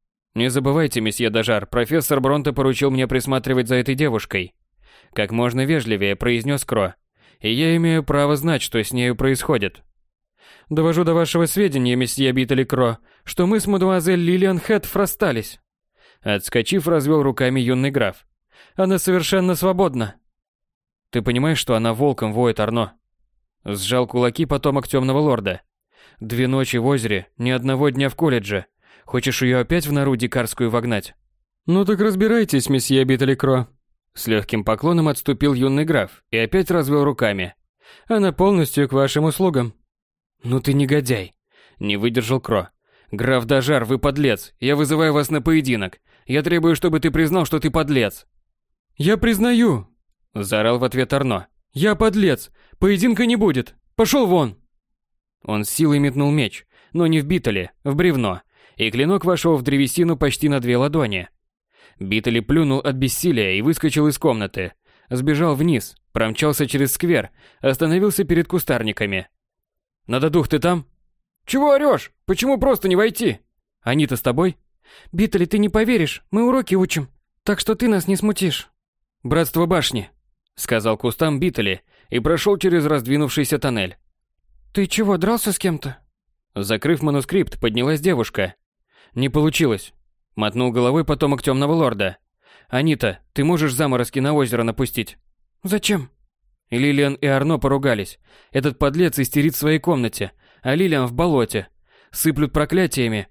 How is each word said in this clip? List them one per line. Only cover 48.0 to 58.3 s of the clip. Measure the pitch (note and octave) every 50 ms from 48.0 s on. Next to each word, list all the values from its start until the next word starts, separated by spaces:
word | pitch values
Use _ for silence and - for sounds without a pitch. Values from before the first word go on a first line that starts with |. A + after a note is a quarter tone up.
| A2+ G2 - - - _ _ _ _ _ _ _ _ _ _ _ _ _ _
«Я | - D3 F3+ A3
признаю!» | - A#3 A#3 A3+ F#3+ A3+ B3 B3 A3+ A#3+ A3 D3 A2 F#2 _ _ _ _ _ _ _ _ _ _
Заорал | G#2 G2+ F#2+ A2 G#2+ G#2+ A2+ A#2+
в | A#2+ B2+
ответ | A#2+ A2+ C3 B2+ - C#3+
Арно. | C#3 C#3 B2+ G#2+ F2+ F2+ _ _ _ _ _
«Я | _ C3+ F3 G#3+ G#3+
подлец! | - A3 A3 F3+ G#3+ G3 F3 C3 - - - _ _ _ _ -
Поединка | _ F#3+ G3 G3+ F3 G3+ B3 A3+ F#3 B3
не | A3+ A#3+
будет! | G#3 A3 F#3 C#3+ B2+ A#2 - - _ _ _ _
Пошёл | - A3+ A3 C4 C#4+ A#3+
вон!» | F#3 F3+ F3 C#3+ A2 F#2+ - _ _ _ _ _ _ _ _ _ _ _ _ _ _ _ _ -
Он | - G#2+ G#2 G#2
с | -
силой | - - D#3+ D3+ D3 C#3+
метнул | C#3+ C#3+ B2+ C#3+ C#3+ C#3+
меч, | D3 D3+ B2 G2+ - - - _ _ _ _ _
но | - E3 E3+
не | D#3+ D#3+ D#3
в | C#3+
Биттели, | D3 F#3 E3+ - A#2+ G2+ F#2+ F2 - _ _ _
в | C#3+ C#3
бревно, | D3 F3+ F3+ D3+ C3 A2+ G2+